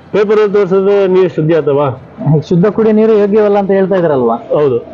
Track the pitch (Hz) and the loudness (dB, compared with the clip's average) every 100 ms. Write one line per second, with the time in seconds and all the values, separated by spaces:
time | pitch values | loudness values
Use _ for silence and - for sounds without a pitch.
0 | - 196 208 214 214 202 190 190 190 202 | -6 -2 0 2 2 0 0 0 2 2
1 | 196 185 185 - 156 165 143 139 147 120 | 2 2 0 0 0 0 0 0 -2 -4
2 | - - - 151 143 175 208 202 220 214 | -12 -8 -2 -2 0 0 0 0 0 2
3 | 220 214 202 214 208 202 190 196 190 190 | 2 2 2 0 2 0 0 0 0 0
4 | 165 139 120 233 - 156 147 120 - | 0 0 0 -2 -4 -2 0 -2 -6